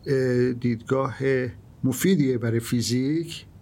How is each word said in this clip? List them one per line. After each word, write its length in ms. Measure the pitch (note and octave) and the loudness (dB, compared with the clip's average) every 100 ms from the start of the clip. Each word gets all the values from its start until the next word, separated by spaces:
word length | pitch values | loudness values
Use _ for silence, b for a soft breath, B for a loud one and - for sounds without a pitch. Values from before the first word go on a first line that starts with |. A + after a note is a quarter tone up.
| - | -2
اه، 460 | C3+ C3 B2 B2 | 0 2 2 2
دیدگاه 600 | A#2+ A#2+ A2+ - C3 C3 A2 C3+ C3 B2+ - - - | 0 -2 -2 -2 -2 -2 -2 0 0 -2 -8 -18 -4
مفیدیه 540 | C3 - F3+ F#3+ C3+ B2 | -2 2 2 4 2 0
برای 220 | A#2 A2+ | 0 -2
فیزیک، 840 | A2+ B2 G#2+ B2 C3 D#3+ D#3+ - - - | 0 -2 0 0 0 -2 -4 -10 -18 -20